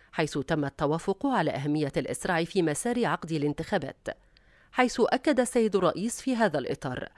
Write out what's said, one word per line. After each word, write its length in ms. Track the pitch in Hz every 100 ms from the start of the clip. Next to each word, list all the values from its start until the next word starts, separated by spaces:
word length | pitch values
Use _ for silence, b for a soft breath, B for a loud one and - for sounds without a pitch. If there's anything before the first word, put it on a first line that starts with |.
| b
حيث 260 | - 151 147
تم 280 | - 156 139
التوافق 600 | - 147 165 - 190 277
على 260 | 233 156
أهمية 400 | - 147 151 143 160
الإسراع 460 | 127 - 185 165
في 180 | 170 185
مسار 440 | 160 147 240 247 180
عقد 260 | 170 160
الانتخابات، 760 | 160 147 143 160 190 135 - - - b b b b b
حيث 300 | - 247 - 220
أكد 340 | 262 320 254
السيد 360 | 247 240 220 196
الرئيس 460 | 175 156 226 -
في 140 | 269 233
هذا 240 | 226 143
الإطار 500 | 123 139 139 156 -